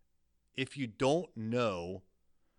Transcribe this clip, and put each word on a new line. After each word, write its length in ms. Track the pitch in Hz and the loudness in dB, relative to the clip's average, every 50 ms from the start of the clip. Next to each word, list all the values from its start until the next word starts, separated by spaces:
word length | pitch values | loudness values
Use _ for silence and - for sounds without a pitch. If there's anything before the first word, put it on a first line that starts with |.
| _ _ _ _ _ _ _ _ _ _ _ | _ _ _ _ _ _ _ _ _ _ _
if 200 | - 131 123 - | -6 -6 -6 -4
you 120 | 143 139 117 | -6 -6 -6
don't 480 | 101 - 139 131 147 170 180 - - | -2 2 4 4 4 4 2 -2 -8
know 640 | 113 110 110 117 123 123 113 98 87 85 87 95 95 - _ _ _ _ _ _ _ _ _ _ | -6 -4 -2 0 2 2 2 0 0 -2 -4 -6 -8 -10 _ _ _ _ _ _ _ _ _ _